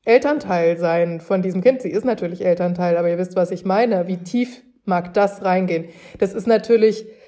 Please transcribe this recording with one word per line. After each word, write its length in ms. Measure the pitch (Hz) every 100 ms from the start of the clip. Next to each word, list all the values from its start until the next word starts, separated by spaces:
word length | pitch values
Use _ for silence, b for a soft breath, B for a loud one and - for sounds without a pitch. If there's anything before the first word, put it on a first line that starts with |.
| -
Elternteil 720 | 240 285 294 196 180 170 170
sein 420 | 170 170 170 165
von 220 | - 196
diesem 200 | 185 180
Kind. 200 | 240 262
Sie 80 | 175
ist 140 | 190 247
natürlich 380 | 220 175 180
Elternteil, 540 | 185 175 180 175 175 170
aber 120 | 170
ihr 80 | 175
wisst, 180 | 185 190
was 160 | 175
ich 140 | 175 190
meine. 420 | 196 240 190 175
Wie 100 | 180
tief 440 | 170 240 247 - _ _ -
mag 280 | 175 175
das 300 | 202 202 196
reingehen? 420 | 196 185 185 165 165 B B B
Das 140 | 190
ist 140 | 214 214
natürlich 580 | 220 220 226 220 - - B